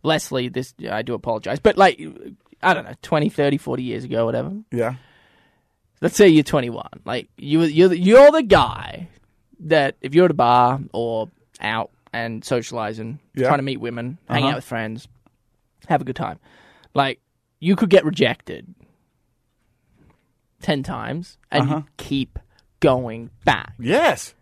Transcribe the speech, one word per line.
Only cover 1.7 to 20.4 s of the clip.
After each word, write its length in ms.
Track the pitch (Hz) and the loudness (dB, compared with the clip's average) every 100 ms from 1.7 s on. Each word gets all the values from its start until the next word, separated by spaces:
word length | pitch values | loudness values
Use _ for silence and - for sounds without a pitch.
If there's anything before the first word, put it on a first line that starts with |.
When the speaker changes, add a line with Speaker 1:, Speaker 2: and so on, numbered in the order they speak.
| 190 | 4
Speaker 1:
like, 240 | 190 - - - - - _ _ | 2 2 -14 -18 -20 -20 _ _
I 100 | 180 | -2
don't 120 | 160 - | -2 -4
know, 80 | - | -20
twenty, 260 | - 156 147 | -4 -2 -2
thirty, 280 | - 143 143 | -2 -2 -2
forty 260 | - 131 | -6 -8
years 200 | 127 113 | -8 -10
ago, 220 | 127 113 117 | -6 -4 -2
whatever. 260 | 120 139 202 220 | -4 -6 -12 -10
Speaker 2:
Yeah. 240 | 120 113 127 _ _ _ _ _ _ _ _ _ _ | -6 -6 -6 _ _ _ _ _ _ _ _ _ _
Speaker 1:
Let's 140 | - - | -4 6
say 120 | 202 | 6
you're 160 | 156 | 6
twenty-one. 580 | 139 151 120 113 - - - | 2 -2 -4 -10 -14 -16 -10
Like, 240 | 117 - _ | -10 -10 _
you, 240 | 143 156 | -2 0
you're 260 | 165 151 185 | 2 4 4
the, 100 | 175 | 4
you're 320 | 185 240 285 | 6 10 10
the 120 | 320 | 8
guy 680 | 233 185 120 - - - 175 _ _ _ _ _ | 4 4 4 -4 -14 -16 -18 _ _ _ _ _
that 340 | 156 160 139 - | 0 0 0 -4
if 140 | 139 151 | 0 2
you're 100 | 180 | 4
at 60 | |
a 40 | 143 | 4
bar 440 | 120 123 123 135 - | 4 4 4 0 -6
or 360 | 110 117 113 110 _ _ - | -6 -4 -4 -8 _ _ -10
out 300 | 107 113 98 _ _ | -6 -6 -8 _ _
and 300 | 113 117 110 | -10 -8 -10
socializing, 760 | - 123 113 117 107 110 113 143 _ 127 | -4 -4 -4 -8 -8 -10 -14 -16 _ -4
Speaker 2:
Yeah. 120 | 131 | 0
Speaker 1:
trying 120 | 143 | 0
to 40 | |
meet 140 | 135 131 | -2 -8
women, 380 | 117 120 120 160 - | -10 -10 -12 -14 -6
hang 160 | - | -4
Speaker 2:
Uh-huh. 80 | 139 | -2
Speaker 1:
out 20 | 127 | -4
with 100 | - | -8
friends, 420 | 113 110 110 - _ _ _ _ _ _ _ - | -10 -8 -12 -16 _ _ _ _ _ _ _ -4
have 140 | 151 | -4
a 20 | 135 | -2
good 100 | 131 | -8
time. 240 | - - _ _ _ _ _ 143 | -10 -10 _ _ _ _ _ -4
Like, 240 | 135 127 _ _ _ _ | -2 -6 _ _ _ _
you 160 | 160 196 | 0 0
could 140 | 208 | 6
get 160 | 190 151 | 4 4
rejected 680 | - 123 123 - - 62 - _ _ _ _ _ _ _ _ _ _ _ _ _ _ _ _ | 0 0 -2 -12 -16 -16 -20 _ _ _ _ _ _ _ _ _ _ _ _ _ _ _ _